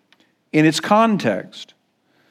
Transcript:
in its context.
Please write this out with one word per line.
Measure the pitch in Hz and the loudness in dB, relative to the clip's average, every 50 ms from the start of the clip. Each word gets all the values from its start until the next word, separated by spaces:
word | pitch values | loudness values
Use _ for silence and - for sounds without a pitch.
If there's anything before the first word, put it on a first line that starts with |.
| _ _ _ _ _ _ _ _ _ _ | _ _ _ _ _ _ _ _ _ _
in | - 151 156 | 0 2 2
its | 156 156 - | 2 2 0
context. | - - 208 214 226 226 208 170 - 123 101 92 98 - - - - - _ _ _ _ _ _ _ _ _ _ _ _ | 0 0 2 2 2 2 0 -2 -2 -4 -4 -4 -8 -12 -18 -20 -20 -20 _ _ _ _ _ _ _ _ _ _ _ _